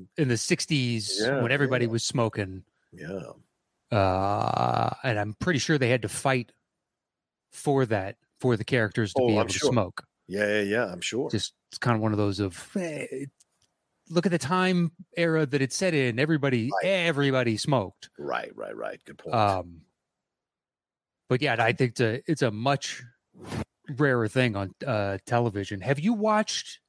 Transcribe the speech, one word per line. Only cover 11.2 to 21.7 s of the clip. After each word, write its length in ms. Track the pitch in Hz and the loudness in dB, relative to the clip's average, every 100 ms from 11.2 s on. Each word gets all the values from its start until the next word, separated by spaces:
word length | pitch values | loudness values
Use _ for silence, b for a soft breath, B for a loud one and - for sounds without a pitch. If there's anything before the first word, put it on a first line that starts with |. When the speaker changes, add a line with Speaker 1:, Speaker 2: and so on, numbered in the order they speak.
| 156 | -2
Speaker 1:
Just, 240 | 107 - - _ | -4 -4 -12 _
it's 80 | - | -4
kind 180 | 123 110 | 0 2
of 60 | |
one 100 | 110 | 2
of 60 | 107 | 0
those 200 | 101 98 | 0 0
of, 380 | 98 - - 202 | -4 -6 -8 -6
eh, 500 | 170 143 - 135 139 - _ _ _ _ _ _ - | -6 -8 -8 -10 -10 -16 _ _ _ _ _ _ -6
look 180 | 170 180 | -2 0
at 60 | |
the 60 | 170 | 0
time 540 | 135 185 185 175 170 - - - | 0 0 2 2 0 -4 -10 -2
era 280 | 170 160 139 | 2 2 2
that 140 | 139 | 0
it 120 | 131 | 0
set 200 | - 190 | 0 0
in. 240 | 151 127 117 | 2 2 2
Everybody, 500 | 156 156 139 123 117 185 | 2 2 2 2 0 0
Speaker 2:
Right. 60 | 180 | 0
Speaker 1:
everybody 680 | 190 170 143 139 131 120 110 | 2 2 2 2 2 2 0
smoked. 540 | - 131 92 - - - | 0 0 0 -8 -20 -12
Speaker 2:
Right, 400 | 71 60 53 52 | -6 -4 -6 -10
right, 200 | 52 55 | -10 -8
right. 240 | 53 - | -10 -10
Good 140 | - - | -16 -16
point. 160 | - | -4
Speaker 1:
Um, 460 | 113 101 95 85 85 - _ _ _ _ _ _ _ _ _ _ _ _ _ - | 0 2 0 -6 -16 -20 _ _ _ _ _ _ _ _ _ _ _ _ _ -2
but 140 | 127 | 0
yeah, 140 | 143 113 | 2 2
I 140 | 113 | 2